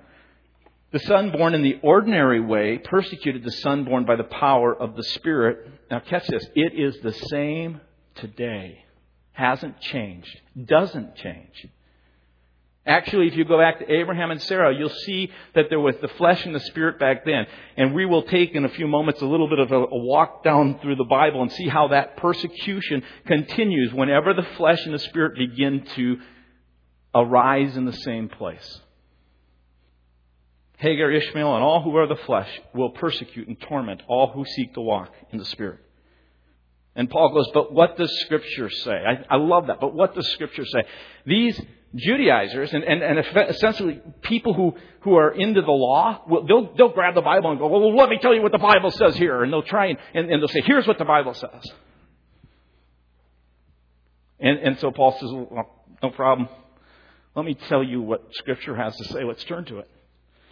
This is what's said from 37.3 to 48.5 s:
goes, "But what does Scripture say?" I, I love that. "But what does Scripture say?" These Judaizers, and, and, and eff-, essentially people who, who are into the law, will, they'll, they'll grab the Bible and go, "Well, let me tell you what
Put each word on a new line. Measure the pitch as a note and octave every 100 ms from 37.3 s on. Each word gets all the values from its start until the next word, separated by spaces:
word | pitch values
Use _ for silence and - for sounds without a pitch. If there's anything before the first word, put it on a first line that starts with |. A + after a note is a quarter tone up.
goes, | D3 D3
"But | D3 D3+
what | D#3 E3+ -
does | E3 -
Scripture | - D3+ - - G#2+
say?" | - B2
I, | G2 G2 B2+ C#3
I | C3+
love | D#3 F3 D#3
that. | -
"But | C3+
what | D#3+ F#3+
does | - -
Scripture | - D3+ - C3
say?" | B2 - - - -
These | C3+ G3+ A#3+ - - _ _
Judaizers, | B2 D3+ C4+ A#3+ A#2+ G2 B2 D3
and, | D3+
and, | D#3+ D3
and | D3+ D#3
eff-, | - G3 G3
essentially | - - G#3+ F#3 C#3+ - -
people | - A3+ A#3
who, | E3 F3 - - -
who | G3+
are | E3+ D3+
into | F3+ G3+ G3+
the | D#3
law, | C#3 B2+ C#3+ G#3 G#3 E3
will, | E3
they'll, | D3 A3+ G3+
they'll | - A#3+
grab | F#3+ F3+
the | F3
Bible | D#3+ F#3 E3
and | C#3
go, | D3+
"Well, | G3+ G#3+ A3+
let | C4+
me | C4+
tell | A#3+
you | A3+
what | G#3